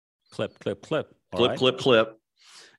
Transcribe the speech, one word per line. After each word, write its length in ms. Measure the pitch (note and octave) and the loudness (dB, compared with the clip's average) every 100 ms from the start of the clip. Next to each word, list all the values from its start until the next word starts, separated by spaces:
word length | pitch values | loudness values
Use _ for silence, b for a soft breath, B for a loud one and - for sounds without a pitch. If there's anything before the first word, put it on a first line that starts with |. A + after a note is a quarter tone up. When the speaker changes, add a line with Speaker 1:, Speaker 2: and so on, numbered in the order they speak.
| _ _ _ | _ _ _
Speaker 1:
Clip, 260 | - G2+ - | -10 -10 -8
clip, 220 | - G2 | -10 -10
clip. 320 | - D#3 - _ _ | -8 -8 -8 _ _
All 60 | F#2 | -2
Speaker 2:
Clip, 80 | B2 | 0
Speaker 1:
right. 80 | C3 | 2
Speaker 2:
clip, 200 | B2+ B2+ | 0 0
clip. 400 | C#3 A2 A2 - _ _ B B B | 2 2 2 -6 _ _ B B B